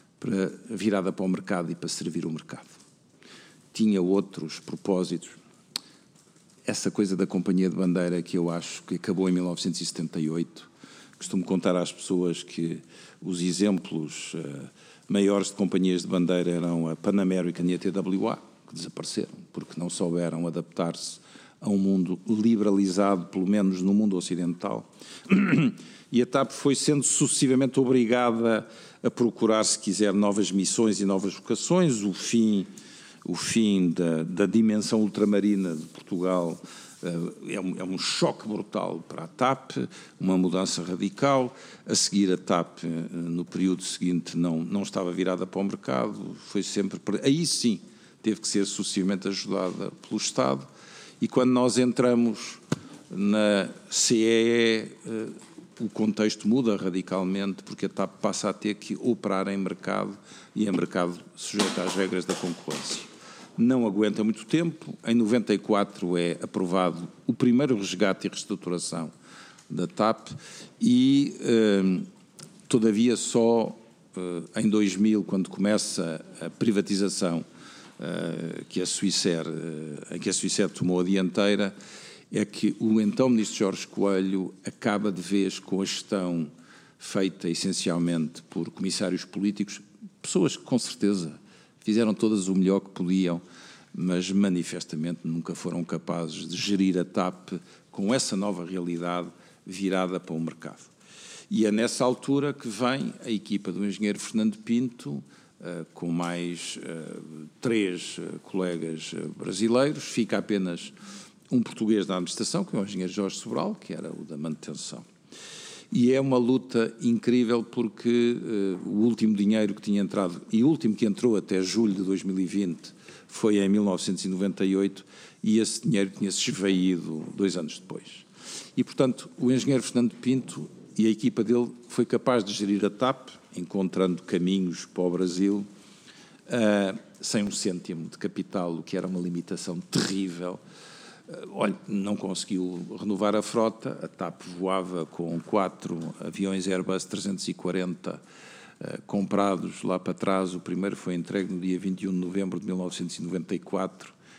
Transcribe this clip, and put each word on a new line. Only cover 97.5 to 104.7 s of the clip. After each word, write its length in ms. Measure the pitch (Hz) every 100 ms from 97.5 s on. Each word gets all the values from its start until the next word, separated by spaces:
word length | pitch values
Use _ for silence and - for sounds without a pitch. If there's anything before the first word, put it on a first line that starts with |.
| 90 - - _
com 240 | - 98
essa 200 | 131 -
nova 300 | 98 101 90
realidade 640 | 85 92 87 85 87 87 87 - - _ -
virada 520 | 92 98 92 92 90
para 160 | -
o 60 | 82
mercado. 500 | 82 80 - - - _ - - - - -
E 160 | 113 107
é 40 |
nessa 320 | 104 117 -
altura 520 | 127 127 - 139 143
que 120 | - 123
vem 460 | 104 123 135 127 - -
a 40 |
equipa 400 | 107 - 101 95
do 140 | 90
engenheiro 340 | 101 95 107 101
Fernando 380 | - 110 110 104
Pinto, 640 | -